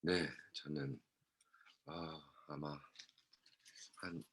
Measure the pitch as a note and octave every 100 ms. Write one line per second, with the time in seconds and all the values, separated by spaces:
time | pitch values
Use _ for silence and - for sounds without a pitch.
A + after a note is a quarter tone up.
0 | D#2+ F2+ D#2+ - - - D2 D2+ C#2 C2
1 | _ _ _ _ - - - - - E2
2 | E2 D#2+ C#2+ - - D2 D2+ C#2+ C#2+ -
3 | - _ _ - - - - - - -
4 | F2+ E2+ -